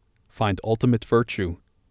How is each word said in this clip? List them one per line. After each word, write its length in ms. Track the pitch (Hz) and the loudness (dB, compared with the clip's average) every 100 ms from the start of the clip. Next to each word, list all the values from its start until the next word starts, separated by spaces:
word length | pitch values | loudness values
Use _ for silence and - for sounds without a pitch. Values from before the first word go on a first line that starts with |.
| _ _ _ | _ _ _
find 320 | - 107 92 | -2 -2 0
ultimate 400 | 110 113 127 117 | -2 0 2 0
virtue 540 | - 117 117 - 87 82 _ _ _ | 2 0 2 -2 -4 -6 _ _ _